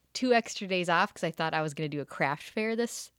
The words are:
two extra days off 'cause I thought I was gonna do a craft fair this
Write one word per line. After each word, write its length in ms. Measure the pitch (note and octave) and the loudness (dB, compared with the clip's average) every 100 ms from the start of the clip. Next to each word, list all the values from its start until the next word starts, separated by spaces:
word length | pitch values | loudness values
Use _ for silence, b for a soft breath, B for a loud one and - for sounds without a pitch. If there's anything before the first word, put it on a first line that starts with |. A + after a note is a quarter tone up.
| _ | _
two 200 | - B3+ | -4 4
extra 320 | A#3 A3+ - F#3+ | 4 4 -6 -2
days 220 | F#3 F3 | 0 4
off 260 | E3+ G#3 | 4 2
'cause 120 | - E3 | 0 -4
I 60 | |
thought 220 | - D#3+ | -2 -2
I 80 | D#3 | 0
was 120 | D#3 | -2
gonna 160 | C#3+ D#3 | -2 -4
do 100 | D3 | -4
a 60 | C3+ | -6
craft 380 | - C#3+ D3 | -2 0 0
fair 340 | - A3 A3 A3+ | -4 -4 -2 -2
this 340 | A#3 - - | -2 -6 -14